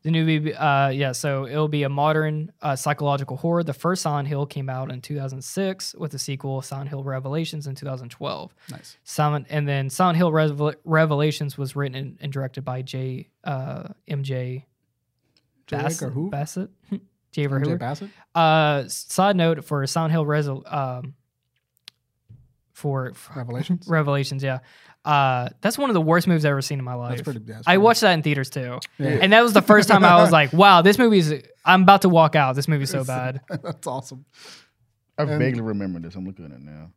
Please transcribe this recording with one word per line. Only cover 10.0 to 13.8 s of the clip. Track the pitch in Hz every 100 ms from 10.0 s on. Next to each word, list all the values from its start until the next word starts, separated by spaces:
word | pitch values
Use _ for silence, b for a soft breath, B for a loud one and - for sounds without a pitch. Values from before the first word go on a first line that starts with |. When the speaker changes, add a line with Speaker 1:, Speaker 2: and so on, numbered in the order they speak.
| 185 165
Speaker 1:
Hill | 180
Revel-, | 156 156 143 151 147
Revelations | - 160 160 143 151 147 143 139
was | 135 139
written | 139 127
and, | 139 -
and | 143
directed | 135 135 131
by | 135 127
J, | 131 135 131 127 - _ -
uh, | 135 131 127